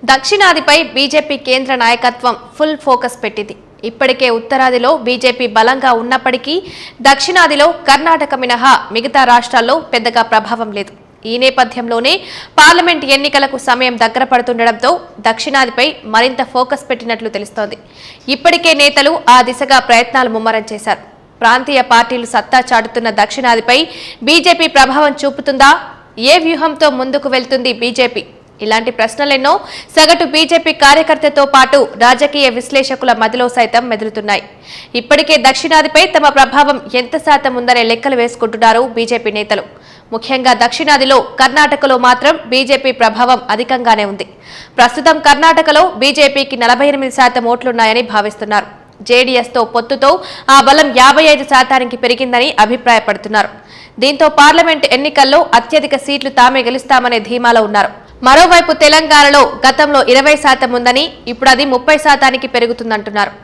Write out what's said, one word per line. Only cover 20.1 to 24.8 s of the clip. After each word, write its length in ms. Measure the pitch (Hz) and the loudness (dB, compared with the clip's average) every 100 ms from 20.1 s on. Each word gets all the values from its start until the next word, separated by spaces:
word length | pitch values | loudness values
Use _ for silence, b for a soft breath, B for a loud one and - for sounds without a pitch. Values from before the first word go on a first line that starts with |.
| 262 254 220 | -2 -2 -2
ముమ్మరం 280 | 220 220 214 | -4 -4 -6
చేశారు. 300 | 214 214 196 - _ _ _ | -12 -6 -6 -8 _ _ _
ప్రాంతీయ 380 | 233 240 262 277 254 | 2 2 0 -2 2
పార్టీలు 340 | 233 233 254 233 | 2 2 -4 -4
సత్తా 260 | 233 202 262 247 | -6 0 0 2
చాటుతున్న 400 | 240 220 240 226 214 | -2 -2 -4 -4 -2
దక్షిణాదిపై 580 | 208 - 247 226 226 247 320 B B B 226 | -2 -2 0 0 2 0 0 B B B 0
బీజేపీ 400 | 330 349 339 320 | 2 2 2 2
ప్రభావం 380 | 285 | 2